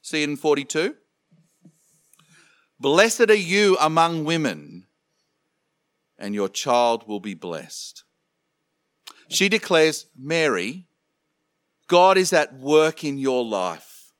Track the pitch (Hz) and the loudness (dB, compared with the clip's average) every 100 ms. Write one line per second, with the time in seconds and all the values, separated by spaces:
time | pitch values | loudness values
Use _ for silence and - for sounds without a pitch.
0 | - 160 147 143 156 143 139 156 190 311 | -6 -4 -4 -2 0 0 -2 -4 -4 -6
1 | _ _ _ _ _ _ _ _ _ _ | _ _ _ _ _ _ _ _ _ _
2 | _ _ _ _ _ _ _ _ 139 160 | _ _ _ _ _ _ _ _ 0 4
3 | 226 220 220 214 170 196 208 185 156 160 | 4 2 2 2 2 2 2 2 2 2
4 | 170 165 151 165 147 80 73 87 _ _ | 0 0 -2 -2 -2 -6 -14 -20 _ _
5 | _ _ _ _ _ _ _ _ _ _ | _ _ _ _ _ _ _ _ _ _
6 | _ _ 101 104 95 - 143 120 120 117 | _ _ -10 -4 -4 -4 0 2 2 0
7 | 107 104 101 85 90 80 - - - - | -4 -10 -8 -12 -10 -12 -12 -18 -18 -20
8 | _ _ _ _ _ _ _ _ _ _ | _ _ _ _ _ _ _ _ _ _
9 | - - _ - 196 214 - 170 156 151 | -20 -20 _ -2 0 -2 0 2 2 0
10 | - - 135 165 156 101 95 170 180 _ | -14 -18 -6 -2 0 -2 -6 -10 -18 _
11 | _ _ _ _ _ _ _ _ - 175 | _ _ _ _ _ _ _ _ 2 4
12 | 185 190 185 170 147 131 135 156 156 160 | 6 4 2 0 0 -6 2 4 4 -2
13 | 156 139 135 127 117 104 92 82 - - | -8 -4 -2 -2 -2 -4 -4 -8 -18 -20
14 | _ | _